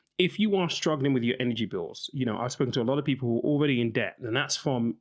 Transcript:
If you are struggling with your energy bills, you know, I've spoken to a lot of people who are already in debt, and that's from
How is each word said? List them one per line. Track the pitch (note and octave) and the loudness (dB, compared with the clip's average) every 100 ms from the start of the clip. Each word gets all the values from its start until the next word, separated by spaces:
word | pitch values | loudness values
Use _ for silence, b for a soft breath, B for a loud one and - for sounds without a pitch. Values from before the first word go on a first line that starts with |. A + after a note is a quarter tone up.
| b - | b 0
If | F3+ - | 0 2
you | G#3+ F#3+ | 2 2
are | E3+ | 0
struggling | - E3+ D3+ C3+ | 0 0 2 2
with | C3 | 2
your | A#2 A#2 | 2 0
energy | B2 A2+ G#2+ | -2 -2 -4
bills, | F#2+ E2+ - - | -4 -6 -10 -8
you | C#3+ | -4
know, | A#2+ G#2+ | -2 -2
I've | B2 | -4
spoken | - C3 | -2 -2
to | C3 | 0
a | |
lot | A#2 C#3 | 0 0
of | |
people | C#3+ C3 B2 | 0 0 0
who | A#2 | 0
are | - | 2
already | D3 D3 B2 | 2 2 2
in | A#2 | 2
debt, | A2 G2 - | 0 -2 -6
and | A#2+ A#2+ | -4 -2
that's | C#3 - | -2 -2
from | D3+ B2+ A#2 - | 0 0 0 -4